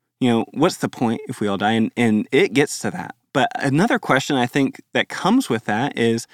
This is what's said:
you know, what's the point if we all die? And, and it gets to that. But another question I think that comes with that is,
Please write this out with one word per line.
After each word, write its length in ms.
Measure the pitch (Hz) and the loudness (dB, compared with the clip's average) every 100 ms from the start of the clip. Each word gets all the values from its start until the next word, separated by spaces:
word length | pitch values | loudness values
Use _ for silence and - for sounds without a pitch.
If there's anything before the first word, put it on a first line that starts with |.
| _ - | _ -2
you 100 | 127 | 0
know, 160 | 117 - | 2 0
what's 240 | - 165 - | 0 0 0
the 120 | 127 | -6
point 320 | - 117 117 - | -2 -2 -2 -8
if 120 | 131 | -6
we 80 | 104 | -4
all 100 | 98 | 0
die? 160 | 104 | 0
And, 180 | 113 110 - | 0 0 0
and 320 | 117 107 - | 2 2 2
it 220 | 135 196 | 2 2
gets 260 | 123 147 - | 2 0 -2
to 120 | 110 | -8
that. 240 | 87 - - _ | -8 -12 -14 _
But 160 | 143 123 - | 0 0 0
another 440 | 135 143 233 277 | 0 2 2 0
question 360 | - 135 - 139 | 2 0 2 -2
I 100 | 120 | 0
think 340 | 147 135 - _ | 0 -2 -4 _
that 160 | 123 - | -4 -4
comes 400 | - 180 254 - | -2 2 2 2
with 160 | 113 - | -4 -2
that 320 | 107 139 - | -2 -2 0
is, 300 | 117 117 - | 0 0 -6